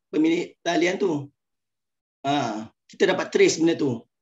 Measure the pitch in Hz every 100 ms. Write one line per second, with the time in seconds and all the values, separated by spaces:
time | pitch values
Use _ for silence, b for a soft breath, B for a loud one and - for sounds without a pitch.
0 | _ 156 160 175 - - 170 170 180 190
1 | 190 147 135 _ _ _ _ _ _ _
2 | _ _ 139 143 120 110 113 _ _ -
3 | 185 147 156 196 190 165 165 160 143 117
4 | - _